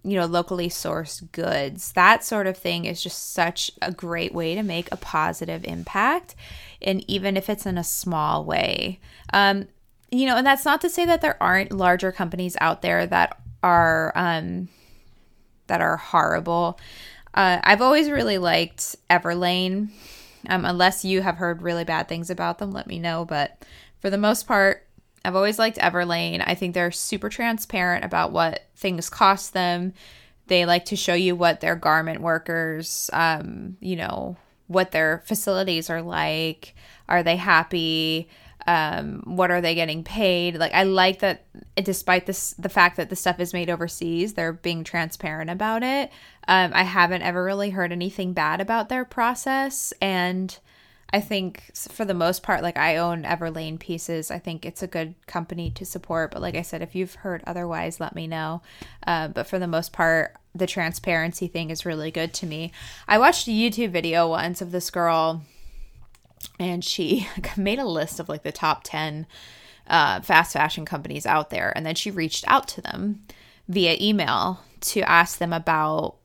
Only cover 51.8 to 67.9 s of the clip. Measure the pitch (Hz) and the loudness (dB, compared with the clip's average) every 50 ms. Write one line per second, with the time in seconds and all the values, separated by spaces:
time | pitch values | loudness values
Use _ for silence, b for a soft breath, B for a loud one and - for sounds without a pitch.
51.8 | - - - - 220 196 190 175 165 175 185 - - - 190 - 165 170 165 - | -14 -14 -8 -6 -4 -4 0 2 2 0 0 -2 -2 -2 0 0 0 -2 0 0
52.8 | 151 165 156 165 170 170 170 165 151 - 170 170 170 165 160 165 160 156 160 165 | 2 2 2 2 0 0 -2 -4 -4 -4 -4 -4 -4 -6 -6 -6 -8 -8 -10 -10
53.8 | - - 170 165 - - 170 160 160 - - 170 - 180 165 160 - 165 - - | -8 -8 -8 -8 -6 -6 -6 -6 -6 -8 -10 -10 -8 -10 -10 -10 -10 -12 -10 -10
54.8 | 196 180 - 170 160 160 175 _ _ - - 180 165 - 180 170 170 170 - - | -12 -6 -4 -6 -6 -6 -10 _ _ -10 -8 -8 -8 -6 -8 -8 -8 -8 -8 -10
55.8 | 190 - - 175 - - 170 165 160 - - - - 180 170 160 170 - - 160 | -12 -12 -12 -12 -8 -4 -2 -2 -2 -4 -6 -8 -8 -6 -6 -6 -8 -8 -8 -10
56.8 | 175 165 - 180 185 180 - - - 196 175 165 - - 170 180 180 170 165 160 | -10 -8 -4 -6 -6 -6 -8 -12 -8 -8 -8 -8 -8 -8 -8 -6 -6 -6 -4 -4
57.8 | 170 165 160 - 165 - - 170 165 160 165 160 160 156 165 170 B B B B | -6 -6 -6 -8 -10 -8 -8 -10 -8 -8 -6 -6 -6 -6 -6 -8 B B B B
58.8 | B B B B - - 170 160 156 151 - - 117 - - 185 180 170 165 165 | B B B B -2 -2 0 0 -2 -4 -4 -6 -4 -4 -4 -4 -2 0 -2 -2
59.8 | 165 - - - 170 165 165 160 151 - _ - _ _ _ 170 185 175 - 190 | -2 -4 -2 0 2 4 4 2 2 -2 _ -18 _ _ _ -4 -4 -2 -2 -2
60.8 | 170 165 170 - - 185 170 165 160 170 170 - 185 170 - 165 165 156 160 156 | -2 -4 -4 -4 -2 0 0 0 0 -2 -4 -6 -8 -6 -4 -6 -6 -6 -8 -6
61.8 | - 175 160 156 151 160 160 165 160 165 - - - 165 151 156 165 170 B B | -6 -6 -6 -4 -6 -6 -4 -4 -4 -4 -6 -8 -8 -8 -8 -8 -10 -10 B B
62.8 | B B B B B B 208 220 247 311 359 - - 240 220 214 233 240 214 220 | B B B B B B 6 8 8 6 6 4 -2 0 0 2 2 2 2 0
63.8 | 240 202 175 170 160 170 160 170 170 165 160 165 - 175 175 - 190 175 175 180 | -2 0 0 0 0 2 2 4 4 4 2 0 -2 -4 -4 -6 -8 -6 -6 -6
64.8 | 175 - - 180 170 170 165 160 160 160 160 165 147 b b b b b b b | -6 -4 -2 0 2 2 4 4 2 2 0 -4 -10 b b b b b b b
65.8 | b b b b b - - _ _ _ _ _ - - _ - - 180 175 175 | b b b b b -20 -20 _ _ _ _ _ -18 -18 _ -6 -4 -4 -4 -4
66.8 | 170 - - - 180 151 196 247 190 - - 202 - - - 202 190 202 220 269 | -4 -4 -4 -2 0 2 2 0 0 -6 -8 -8 -8 -6 -4 -2 -2 0 0 -2
67.8 | 269 208 | -2 -2